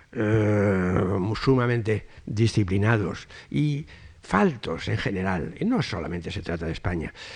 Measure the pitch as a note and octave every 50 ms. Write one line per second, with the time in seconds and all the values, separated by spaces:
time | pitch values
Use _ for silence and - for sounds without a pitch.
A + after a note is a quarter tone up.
0 | - _ - - A2 G#2 A2 A2 G#2+ G#2+ G#2 G#2 G2+ G#2 G2 F#2 F2+ F2+ F#2 G2
1 | G2 F#2 F#2+ G2 F2+ G#2 A2 - - C#3 C3 B2+ A#2+ A#2+ A#2+ A#2+ G#2+ G#2 G#2+ F#2+
2 | - - - - - - - G#2 A2+ A2 - A2+ G#2 F2+ F#2+ G2+ G2+ A2 A#2 A2+
3 | G2 D#2+ - - - - - - - - - - D3 D3+ C#3+ C#3 D#3 - - -
4 | - - - - - - - G3 G#3 F#3+ C#3 A2+ - - E2 - - G#2+ G#2+ G#2+
5 | - A#2+ G2+ F#2 F#2 F#2+ F#2 F2 C#2 - - - - A3 C4 G#3+ C#3 - - F2
6 | D#2 D#2 E2+ F2 E2 F2+ F2+ F#2+ E2+ - E2+ E2 E2 E2 D#2+ - - G2 F2+ E2+
7 | D#2 - - - - - -